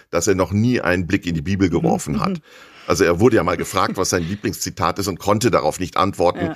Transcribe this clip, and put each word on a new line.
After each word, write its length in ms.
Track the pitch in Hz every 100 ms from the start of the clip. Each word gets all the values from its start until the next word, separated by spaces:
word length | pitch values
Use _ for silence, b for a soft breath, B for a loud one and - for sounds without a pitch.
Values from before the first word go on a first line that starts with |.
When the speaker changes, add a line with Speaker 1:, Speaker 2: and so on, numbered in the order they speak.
| B
Speaker 1:
dass 160 | 82 87
er 80 |
noch 180 | 92 90
nie 300 | 101 117 120
einen 240 | - 90 82
Blick 220 | 98 87
in 80 | 82
die 80 |
Bibel 260 | 73 95 95
geworfen 460 | 82 - - - -
Speaker 2:
Mhm. 60 |
Speaker 1:
hat. 200 | - 180 - B B B B
Also 160 | 85
er 160 | 87 85
wurde 160 | 120 -
ja 80 |
mal 140 | 85 85
gefragt, 400 | 82 98 - -
was 120 | 90
sein 180 | 95 82
Lieblingszitat 680 | 104 107 90 - 87 131 175
ist 100 | 98
und 120 | 85
konnte 320 | - 107 117
darauf 280 | 85 71 76
nicht 160 | 87 -
antworten. 440 | 95 92 87 85
Speaker 2:
Ja. 100 | 85